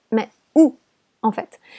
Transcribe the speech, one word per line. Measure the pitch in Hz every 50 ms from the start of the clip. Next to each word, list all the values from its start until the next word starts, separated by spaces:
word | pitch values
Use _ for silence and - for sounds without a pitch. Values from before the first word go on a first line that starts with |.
| _ -
mais | 220 220 - - _ _ _ _ -
où », | 311 320 262 - _ _ _ _ _ _ _ _ -
en | - 220
fait ? | 202 - - - - _ _ - -